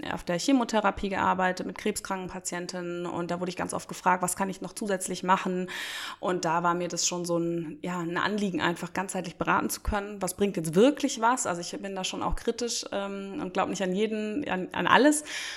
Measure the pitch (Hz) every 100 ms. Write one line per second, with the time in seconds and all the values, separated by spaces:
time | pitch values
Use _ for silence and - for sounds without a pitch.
0 | - - - 175 - 269 233 214 202 196
1 | 202 185 185 185 185 180 190 - 214 208
2 | - 190 185 185 - 175 180 180 175 175
3 | 175 - 170 175 180 175 175 180 - 185
4 | 190 185 180 - 190 180 185 - 208 185
5 | 190 185 180 190 196 180 185 - - -
6 | - - - 180 175 170 175 170 175 170
7 | - 175 170 170 170 170 156 - 180 180
8 | 170 170 - 208 202 175 170 170 175 185
9 | 190 185 165 - 165 190 220 - - 208
10 | 202 208 185 - 202 185 160 165 262 294
11 | 262 226 226 247 208 175 175 196 196 190
12 | 185 190 185 - - 233 240 - - 202
13 | 196 196 196 190 185 190 - 190 185 185
14 | 214 214 214 214 - 185 175 - 175 185
15 | 294 294 - - -